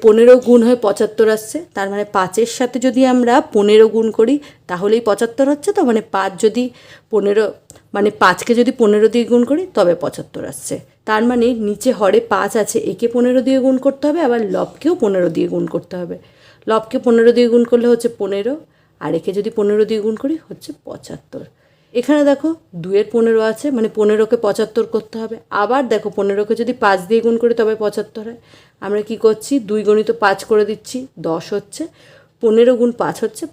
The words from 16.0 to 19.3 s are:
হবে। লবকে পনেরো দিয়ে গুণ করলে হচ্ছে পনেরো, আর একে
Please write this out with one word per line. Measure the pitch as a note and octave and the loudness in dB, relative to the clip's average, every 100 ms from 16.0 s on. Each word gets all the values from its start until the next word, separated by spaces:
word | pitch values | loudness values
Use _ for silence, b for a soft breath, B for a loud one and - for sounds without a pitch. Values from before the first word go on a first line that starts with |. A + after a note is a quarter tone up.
হবে। | F3 F3 b b b b - | -12 -14 b b b b -2
লবকে | A3 A3 B3+ B3+ | -2 -2 -4 2
পনেরো | A3+ A#3 A#3+ | 4 6 4
দিয়ে | A#3+ | 4
গুণ | A#3+ A#3 | 2 2
করলে | A#3+ A#3+ | 2 2
হচ্ছে | A#3 A#3 A#3 | 0 0 -4
পনেরো, | G3 G3 G#3 D#4 - _ _ _ | -6 -4 -4 -8 -12 _ _ _
আর | D3+ D#3+ | -6 -4
একে | G3 | -4